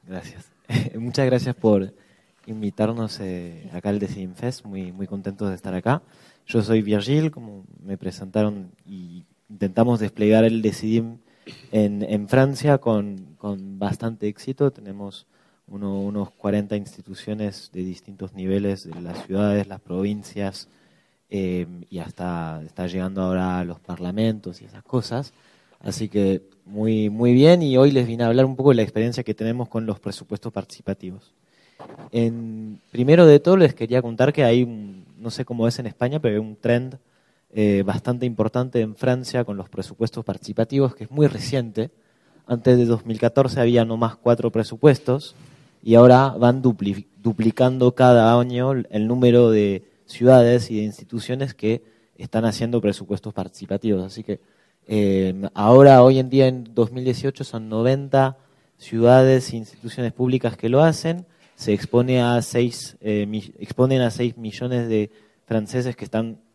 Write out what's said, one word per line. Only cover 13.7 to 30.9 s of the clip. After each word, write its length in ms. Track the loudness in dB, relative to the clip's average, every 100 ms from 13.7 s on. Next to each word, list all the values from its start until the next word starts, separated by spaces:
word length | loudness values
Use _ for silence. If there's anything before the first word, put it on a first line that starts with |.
| -8
bastante 500 | -8 -6 -8 -8 -10
éxito. 440 | -8 -14 -4 -4
Tenemos 560 | -4 -20 -16 -16 -18 _ _ _ _ _
uno, 340 | -12 -8 -6
unos 300 | -6 -8 -10
cuarenta 440 | _ -4 -4 -4 -8
instituciones 920 | -10 -20 -20 -16 -12 -8 -8 -10 -16
de 120 | -12
distintos 500 | -12 -12 -20 -18 -16
niveles, 560 | -10 -4 -2 -2 -6 -10
de 100 | -16
las 260 | -14 -14 -8
ciudades, 400 | -4 0 -2 -4
las 120 | -12
provincias, 880 | _ -6 -6 -6 -12 -10 -10 -10 -20 _ _ _ _ _ _
eh, 380 | -6 -4 -4 -8 -14 -16
y 80 | -14
hasta 640 | -14 -10 -8 -8 -8 -12 -14
está 220 | -10 -8
llegando 340 | -6 -8 -6
ahora 380 | -4 -2 -4 -4
a 40 |
los 160 | -8 -12
parlamentos 800 | -14 -12 -8 -4 -4 -4 -12 -18
y 20 | -20
esas 160 | -20
cosas. 520 | _ -6 -6 -10 -10 _ _ _ _ _
Así 300 | -12 -10 -6
que 320 | -2 0 -2 _ _ -14
muy, 440 | -6 -2 -2 -2
muy 240 | 0 4
bien, 280 | 6 6 6
y 160 | 4 4
hoy 140 | 4
les 160 | 2 -2
vine 160 | -2
a 40 | 0
hablar 180 | 2 2
un 100 | 2
poco 140 | 4
de 60 | 4
la 60 |
experiencia 420 | 0 -2 -4 -4
que 100 | -8
tenemos 360 | -6 -4 -4 -6
con 160 | -6 -6
los 140 | -8
presupuestos 520 | -10 -14 -12 -12 -10
participativos. 840 | -10 -12 -14 -10